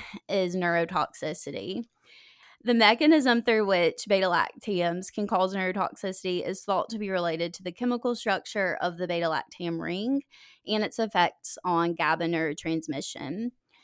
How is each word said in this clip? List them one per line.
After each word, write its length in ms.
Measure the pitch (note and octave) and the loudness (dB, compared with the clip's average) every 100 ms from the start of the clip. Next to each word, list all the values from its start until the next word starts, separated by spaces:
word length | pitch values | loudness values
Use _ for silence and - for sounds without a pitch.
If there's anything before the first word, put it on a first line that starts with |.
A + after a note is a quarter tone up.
| - - - | -10 -16 -4
is 260 | G3+ F3+ F#3 | 0 0 0
neurotoxicity. 1300 | F3 E3+ E3+ F3 - - D3+ E3 - D3 - G3+ A3+ _ _ - - _ - _ | 0 2 0 -2 -4 -4 -8 -6 -8 -8 -6 -8 -10 _ _ -20 -20 _ -20 _
The 100 | A3+ | 0
mechanism 680 | A#3 G#3+ A#3+ D4+ D#4 B3+ A#3 | 6 6 6 6 6 6 4
through 240 | A#3 A3 G3+ | 4 2 4
which 400 | F#3 E3+ - - | 4 4 0 0
beta-lactams 1040 | G3 F#3 E3+ - - - F#3 F3 F3 F#3 | 2 4 2 0 -4 -4 0 0 0 -6
can 140 | - G#3 | -6 -2
cause 300 | F#3+ F#3+ G3 | 0 0 0
neurotoxicity 880 | F#3 F#3+ F3+ - G3 F#3 F#3+ F3+ - | -2 -2 -4 -4 -8 -6 -4 -4 -4
is 180 | G3 | -6
thought 260 | - F#3+ - | -2 -2 -2
to 100 | A3 | -4
be 100 | G#3 | -4
related 440 | F#3 F3 D#3+ E3+ - | -2 0 -2 -4 -6
to 80 | |
the 80 | F#3 | -10
chemical 420 | F3 B3 A#3+ A#3+ | -4 -2 0 -2
structure 640 | A#3 A3 G3 - G#3+ F#3+ - | -2 -2 -2 -2 -2 -2 0
of 160 | F3+ E3+ | -4 -4
the 100 | F3 | -4
beta-lactam 720 | E3+ E3 D#3 - - E3+ E3 | 0 0 -2 -6 -8 -6 -4
ring 440 | D#3+ F3+ A3+ C#4 - _ - _ - | -4 -4 -2 -4 -4 _ -20 _ -4
and 160 | G#3+ | -2
its 160 | G#3 - | -2 -2
effects 580 | A3+ F#3 F3 - - - | 0 2 2 0 -12 -8
on 320 | F#3 E3+ E3+ E3 | 0 2 2 0
gaba 300 | D#3 E3 E3 | 0 0 0
neurotransmission. 1300 | E3+ D#3+ E3 D#3+ D#3+ D#3 C#3 - - C3+ F3+ A#3+ - _ _ | 0 -2 -4 -4 -4 -4 -8 -8 -10 -10 -6 -8 -10 _ _